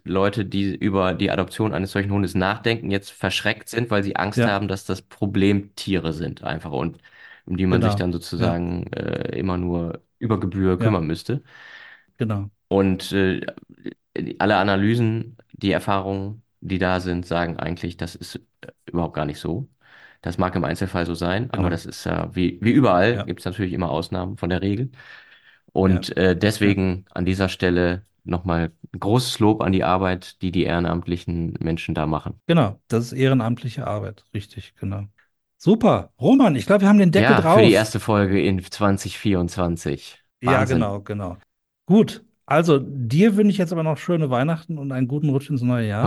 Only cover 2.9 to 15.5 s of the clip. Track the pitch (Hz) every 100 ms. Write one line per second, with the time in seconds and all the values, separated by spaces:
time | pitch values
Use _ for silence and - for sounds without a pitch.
2.9 | 98 - - 95 - 104 - - 117 120
3.9 | 104 98 - 95 113 117 98 101 95 -
4.9 | 95 - - 101 98 98 101 101 - -
5.9 | 90 80 78 82 - - 78 80 67 82
6.9 | - - - - - - 92 95 117 110
7.9 | 101 90 85 - 87 87 85 87 87 -
8.9 | - - - - - 92 90 90 87 85
9.9 | - - _ 113 107 98 98 95 90 107
10.9 | 98 78 82 - 135 - - - - -
11.9 | - _ _ 113 101 101 - _ 98 98
12.9 | 92 - 98 95 87 - - - - -
13.9 | - _ - 82 - 101 101 101 98 104
14.9 | 117 113 113 113 - _